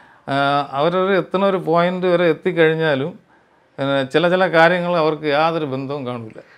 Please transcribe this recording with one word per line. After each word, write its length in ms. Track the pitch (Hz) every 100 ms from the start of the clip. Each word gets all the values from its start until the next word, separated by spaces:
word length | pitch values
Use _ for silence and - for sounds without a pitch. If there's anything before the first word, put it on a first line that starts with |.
| - _ -
ആ, 400 | 139 139 143 139
അവരൊരു 420 | 135 160 185 190
എത്തുന്ന 320 | 190 - 185 196
ഒരു 120 | 185
പോയിന്റ് 500 | 156 170 175 180 180
വരെ 180 | 170 175
എത്തിക്കഴിഞ്ഞാലും, 1000 | 151 185 170 160 160 160 135 156 202 _ _ _ _ _ -
ഏ, 240 | 139 139 131
ചില 160 | 156 175
ചില 180 | 185 185
കാര്യങ്ങൾ 480 | 160 165 180 175 175
അവർക്ക് 280 | 156 151
യാതൊരു 420 | 151 143 165 165 147
ബന്ധവും 420 | 131 135 143 123
കാണില്ല. 320 | 120 110 - -